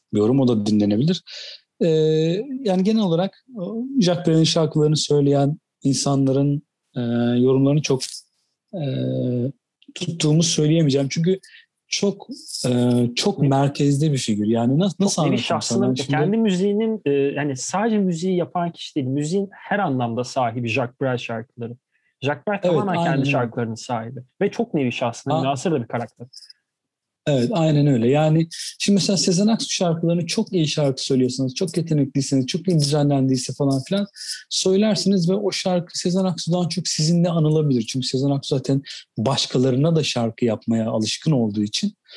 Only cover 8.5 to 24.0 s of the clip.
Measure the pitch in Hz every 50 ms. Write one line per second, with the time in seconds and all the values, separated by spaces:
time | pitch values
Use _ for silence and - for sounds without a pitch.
8.5 | _ _ _ _ - 185 147 135 131 127 127 127 131 131 127 127 123 123 120 135
9.5 | 143 _ _ _ _ _ _ _ - - 180 170 170 165 160 151 151 160 170 -
10.5 | - - 151 151 156 165 160 143 131 139 139 135 - 170 165 180 190 190 _ -
11.5 | - - - _ _ _ _ - - - - 202 196 196 - - 262 - - -
12.5 | - - - 127 123 123 123 123 123 123 120 120 120 - - 202 196 139 143 139
13.5 | 135 135 143 135 139 - 147 143 143 139 151 160 143 127 - - 110 101 104 104
14.5 | 117 117 117 123 135 151 190 202 156 - 190 202 - - 156 143 131 120 117 -
15.5 | 170 151 - - 120 117 120 127 127 131 139 131 143 151 151 185 208 226 226 214
16.5 | 185 180 190 202 202 208 226 220 220 214 - 143 143 139 139 143 - 139 143 147
17.5 | 135 131 - - - 190 214 240 220 208 196 185 175 160 170 190 185 175 - -
18.5 | - 180 175 170 165 - - - - 156 135 127 135 143 147 151 175 202 196 190
19.5 | - - - - 196 208 196 165 135 127 120 117 117 117 123 123 - 135 127 117
20.5 | 110 123 120 117 107 135 123 120 - - 139 131 127 120 - - 117 113 110 _
21.5 | _ - 120 117 120 - _ _ _ _ _ _ _ - - 135 147 147 - -
22.5 | 208 196 - 180 170 147 127 196 175 170 170 170 139 147 135 139 139 135 123 113
23.5 | 110 127 117 113 113 110 - - 123 113